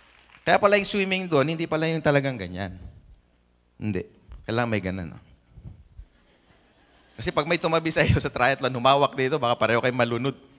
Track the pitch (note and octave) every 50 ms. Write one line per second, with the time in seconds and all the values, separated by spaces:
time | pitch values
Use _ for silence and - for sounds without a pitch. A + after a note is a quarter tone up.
0 | _ _ _ _ _ _ _ - - - F3+ G3 G#3 G3+ G3+ G3+ G3 - - G#3
1 | F#3+ F#3+ F#3+ F#3 F#3 F3+ D#3+ C#3 C3 D#3 E3 D#3+ E3 - D#3 D#3 D#3+ D#3+ E3 D#3+
2 | D3+ D#3 C#3+ C#3 C3+ C#3 B2+ A2 F#2+ - F#2 F2+ G2+ F#2+ F#2+ - - - - -
3 | - - - _ _ _ _ _ _ _ _ _ _ _ _ - G#2+ G#2+ G2 F#2
4 | - - _ _ _ - - - - - A2+ A#2 B2 A#2 A2 G#2 F#2 F#2 F#2 F#2+
5 | F2 D#2 - - - _ - _ _ _ _ - - - - - - _ _ -
6 | - _ _ _ _ _ _ _ _ _ _ _ _ _ _ _ _ _ _ _
7 | _ _ _ - A#2 F3+ - D#3+ D3 D#3+ F3 D#3+ - E3 D#3+ E3 D#3+ E3 D#3 E3
8 | D3 - - D3+ - C3+ - B2 B2 B2+ C#3 - C3+ B2+ C3 B2 A#2+ C3 C#3 C#3+
9 | C#3+ C3+ - C3 C3 C3 D3+ D3 B2 A#2+ A#2+ - A2+ A2 A2+ A#2 A#2 C3 B2 B2+
10 | A#2+ A#2 A#2+ A#2 B2+ C#3 C3+ - - - _